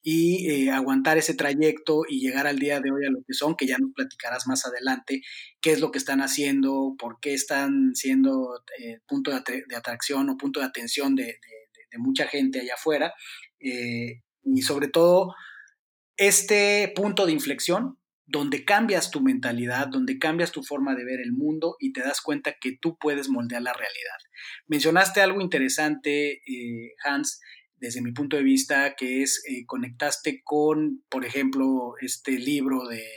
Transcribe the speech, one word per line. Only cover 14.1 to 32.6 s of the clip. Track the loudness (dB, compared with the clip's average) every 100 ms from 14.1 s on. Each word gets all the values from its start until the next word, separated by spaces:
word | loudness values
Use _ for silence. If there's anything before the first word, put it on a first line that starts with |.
| -10 _ _ 0
y | 2
sobre | 2 0 2
todo, | 4 6 6 4 -6 -18 -20 -20 _ _ _ _ 2
este | 4 4 4 4 4 4 0
punto | 0 0 2
de | 2
inflexión | 2 -2 -4 0 0 -2 -8 _ _ _
donde | -2 -2 -2 2
cambias | 2 4 2 0
tu | 2
mentalidad, | 2 4 0 -2 -2 -2 -2
donde | -2 -2 0
cambias | 0 0 -2
tu | -4
forma | -8 -2 -2
de | -2 -4
ver | -6
el | -4
mundo | 0 0 0 -2 -2
y | -4
te | -2
das | -4 -4
cuenta | -4 -4 -4 -6
que | -8 -4
tú | -6 -2
puedes | -2 -2 -2
moldear | -2 -2 -4
la | -6
realidad. | -6 -8 -8 -12 -14 _ -20 -18 -18 _
Mencionaste | 2 4 6 4 4
algo | 4 2
interesante, | 0 0 0 0 0 0 0 0 -2 -4 -10
eh, | -8 -8 -8 -12 -8
Hans, | -4 -2 -4 -8 -18 -20 _ _
desde | -10 -6
mi | -6
punto | -4 -2 2
de |
vista, | 4 4 4 2 2
que | -2 -4 0
es, | 0 -2 -4
eh, | -8 -6
conectaste | -6 -6 -4 -4 -2 -4 -6
con, | -2 2 4 2 0 -4 _
por | -6
ejemplo, | -4 -2 0 2 2 0 -2 -8
este | -10 -6 -4
libro | -2 0 0